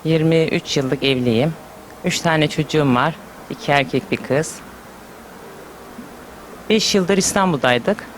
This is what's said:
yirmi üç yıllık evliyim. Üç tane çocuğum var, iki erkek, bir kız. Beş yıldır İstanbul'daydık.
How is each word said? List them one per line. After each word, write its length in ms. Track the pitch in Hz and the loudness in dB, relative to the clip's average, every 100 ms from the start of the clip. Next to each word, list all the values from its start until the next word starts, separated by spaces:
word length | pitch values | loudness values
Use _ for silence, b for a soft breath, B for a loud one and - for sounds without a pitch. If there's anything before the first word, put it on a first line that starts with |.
yirmi 400 | 156 160 160 165 | 2 2 4 4
üç 340 | 160 175 - - | 2 0 -2 -2
yıllık 260 | 131 139 | 0 0
evliyim. 500 | 135 131 123 113 147 160 - - - - - | 2 2 2 2 2 -2 -14 -20 -20 -6 -4
Üç 140 | - | -2
tane 280 | 170 160 151 | 0 2 2
çocuğum 480 | - 147 156 143 123 | 0 0 2 4 4
var, 200 | 143 165 - - - | 2 -2 -14 -18 -14
iki 220 | - - | -10 0
erkek, 400 | 143 131 135 - | 2 2 -2 -2
bir 60 | 123 | -6
kız. 380 | - 131 160 - - - - - - - - - - - - - - - - - - - - - - | 0 -2 -2 -8 -16 -20 -20 -20 -20 -20 -20 -20 -20 -20 -20 -20 -20 -18 -18 -18 -20 -20 -18 -20 0
Beş 260 | 220 - 202 | 2 4 2
yıldır 220 | 175 196 | 4 2
İstanbul'daydık. 800 | 180 208 190 151 131 123 117 214 - | 2 2 2 4 4 4 2 -2 -6